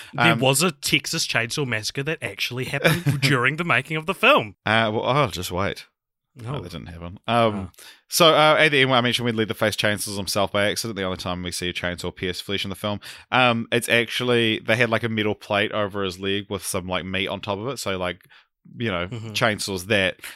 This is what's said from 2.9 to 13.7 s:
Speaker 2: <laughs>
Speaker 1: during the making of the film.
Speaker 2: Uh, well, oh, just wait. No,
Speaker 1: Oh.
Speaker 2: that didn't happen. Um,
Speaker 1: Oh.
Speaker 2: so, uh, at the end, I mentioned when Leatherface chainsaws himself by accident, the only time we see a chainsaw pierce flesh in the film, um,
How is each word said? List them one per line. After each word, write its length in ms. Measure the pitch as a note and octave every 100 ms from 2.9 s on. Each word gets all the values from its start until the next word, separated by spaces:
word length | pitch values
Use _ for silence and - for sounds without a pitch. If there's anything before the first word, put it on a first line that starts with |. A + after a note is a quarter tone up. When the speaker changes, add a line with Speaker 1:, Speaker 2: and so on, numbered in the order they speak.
| F3 D3+ C3+
Speaker 2:
<laughs> 0 |
Speaker 1:
during 360 | C3+ C3 B2+ D3+
the 80 |
making 340 | E3+ A#2+ - D#3
of 80 | D#3+
the 80 |
film. 400 | F#3 A#3 D4 G#2 -
Speaker 2:
Uh, 260 | G#2 A2 A2
well, 80 | G#2+
oh, 220 | G#2+ C#3 A#2+
just 240 | E2 F2+
wait. 320 | F2+ F#2+ - - _ _ _ _ B2+
No, 180 | A2+
Speaker 1:
Oh. 60 | D3
Speaker 2:
that 100 | -
didn't 160 | E2+ A1
happen. 320 | E2+ F2 G#2 -
Um, 280 | A#2 A2+
Speaker 1:
Oh. 160 | G#2 F2+ - - - _
Speaker 2:
so, 200 | - E3
uh, 220 | D3+ D#3 C3+
at 80 | D#3
the 100 | C#3+
end, 120 | C3
I 60 | B2
mentioned 240 | A#2+ A#2 A#2+
when 80 |
Leatherface 400 | A2 G#2+ - G#2+ -
chainsaws 400 | G#2+ G2+ - G2+
himself 360 | F#2 G#2+ G2
by 180 | G2+ G2+
accident, 240 | F2+ A2+ G2
the 60 |
only 140 | F#2 F2+
time 260 | F#2+ F2+
we 80 | F2+
see 180 | - F2+
a 40 |
chainsaw 420 | - F2 F2 F2+
pierce 260 | - F#2 F2
flesh 240 | - G2
in 60 | G2
the 60 | F#2+
film, 240 | G#2+ G2+ - - -
um, 340 | A#2+ B2 A#2 -